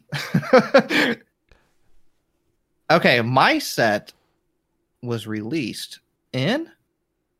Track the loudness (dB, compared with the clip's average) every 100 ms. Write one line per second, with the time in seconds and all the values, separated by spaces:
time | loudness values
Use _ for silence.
0 | _ -12 -4 -4 4 4 4 2 2 0
1 | -2 -4 _ _ _ _ _ _ _ -20
2 | _ _ _ _ _ _ _ _ 0 2
3 | 4 2 2 2 2 2 -4 -2 0 0
4 | -6 -20 _ _ _ _ _ _ _ _
5 | -8 -8 -8 -10 -8 -6 -6 -10 -14 -18
6 | _ _ _ -4 -2 -4 -6 _ _ _
7 | _ _ _